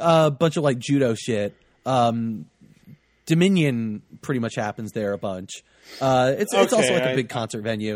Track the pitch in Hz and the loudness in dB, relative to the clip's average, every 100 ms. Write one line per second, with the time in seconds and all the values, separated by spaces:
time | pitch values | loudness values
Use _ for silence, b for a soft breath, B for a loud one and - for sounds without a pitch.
0 | 170 165 156 139 165 170 147 127 - 143 | 4 4 4 4 0 2 0 0 0 2
1 | 127 110 - 107 104 - _ _ 131 131 | 2 0 -2 -2 -4 -8 _ _ -2 2
2 | 117 117 113 107 - _ _ _ - - | 2 0 -4 -8 -14 _ _ _ -20 -20
3 | _ _ - 165 190 185 147 120 110 104 | _ _ 0 2 4 2 2 0 -4 -8
4 | - - - 127 113 - 107 104 107 113 | -12 -12 -6 -4 -4 -4 -6 -6 -8 -6
5 | 101 101 104 92 92 - _ B B B | -4 -4 -6 -8 -12 -18 _ B B B
6 | 135 127 127 170 208 196 190 220 127 120 | 0 2 2 0 0 2 2 2 2 2
7 | 127 131 117 123 113 110 110 107 107 | 0 -2 -4 -6 -6 -6 -6 -4 -4